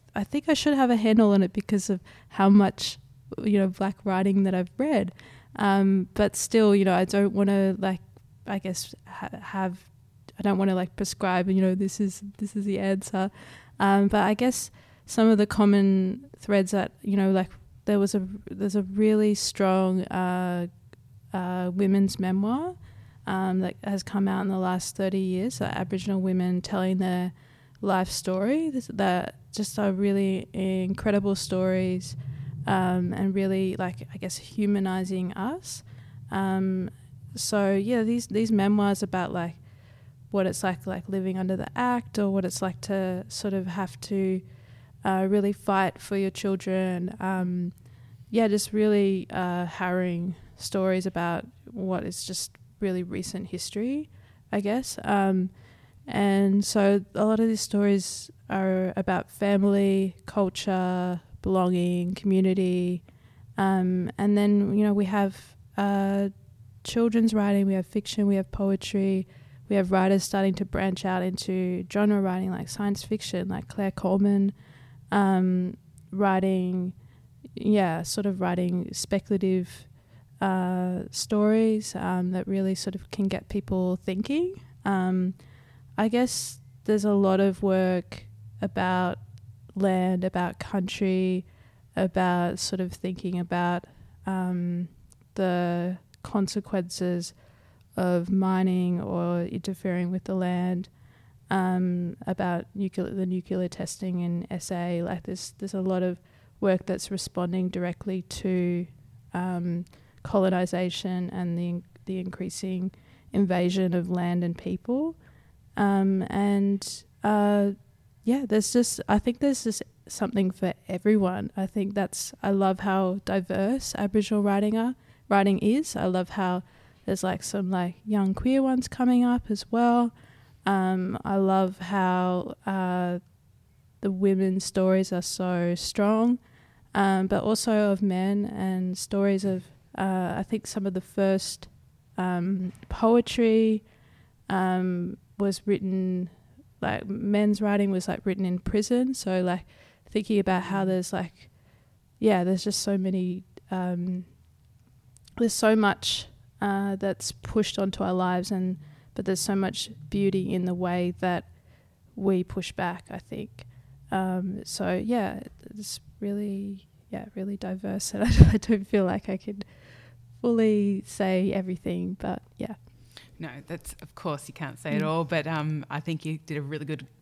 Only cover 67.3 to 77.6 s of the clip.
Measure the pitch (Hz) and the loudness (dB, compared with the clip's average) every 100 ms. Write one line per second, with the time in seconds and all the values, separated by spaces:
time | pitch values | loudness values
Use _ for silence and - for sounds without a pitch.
67.3 | 214 202 202 196 190 180 214 - - 202 | 4 2 4 2 0 -2 -6 -4 0 2
68.3 | 196 190 - 196 196 - 202 196 190 185 | 2 0 -2 0 0 -2 0 0 0 -2
69.3 | - - - - 202 185 190 190 196 - | -12 -20 -20 -2 0 4 4 4 4 2
70.3 | 196 196 185 190 208 190 190 190 185 185 | 2 2 0 -2 -2 0 -2 -2 -2 -2
71.3 | 185 - 185 185 180 180 202 208 208 190 | -4 -2 -2 0 -2 -2 2 4 4 2
72.3 | 185 190 180 - - 202 202 - 214 - | 0 -2 -4 -6 -4 -4 -4 -4 -6 -4
73.3 | 180 185 190 - - 196 - 180 190 202 | -4 -4 -6 -6 -4 -4 -2 0 4 4
74.3 | 202 196 - - - - - - 202 196 | 4 2 -2 -12 -20 -20 -20 -4 2 4
75.3 | 190 185 180 180 - - - - 190 202 | 4 4 2 0 -6 -16 -20 -10 0 2
76.3 | 190 190 190 180 180 180 - - - - | 2 2 2 0 -2 -4 -8 -18 -20 -20
77.3 | - - - | -20 -18 -6